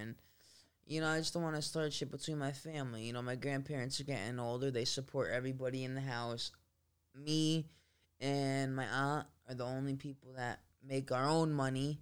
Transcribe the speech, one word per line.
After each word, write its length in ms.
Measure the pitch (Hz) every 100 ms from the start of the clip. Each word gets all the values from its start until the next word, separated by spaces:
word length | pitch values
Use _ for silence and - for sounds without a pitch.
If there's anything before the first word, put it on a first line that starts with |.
and, 140 | 110 - - _ - - - _ -
you 160 | 156
know, 60 | 160
I 100 | 160
just 140 | 160
don't 100 | 175
wanna 180 | 165 151
start 300 | 147 160 151
shit 180 | 143 135
between 260 | 135 - 151
my 140 | 139
family. 520 | 139 160 151 131 113 117
You 80 |
know, 80 | 123
my 140 | 123 127
grandparents 640 | 139 135 139 143 123 131
are 40 |
getting 360 | 143 127 104 123
older. 300 | 120 123 139
They 140 | 127 110
support 460 | - 131 139 107
everybody 520 | 120 127 131 127 131
in 120 | 131 131
the 60 |
house. 500 | 135 120 120 120 - - _ _ _ _ _
Me 520 | 131 147 156 156 160 156 - _ _ _ -
and 560 | 135 139 139 135 135 131
my 100 | 120
aunt 400 | 127 139 147 - _ -
are 60 | 127
the 80 | 123
only 300 | 131 139 135
people 380 | 143 135 127
that 260 | 131 123 - - _ 135
make 240 | 135 135
our 140 | 127 139
own 260 | 160 160
money. 460 | 147 131 131 139 147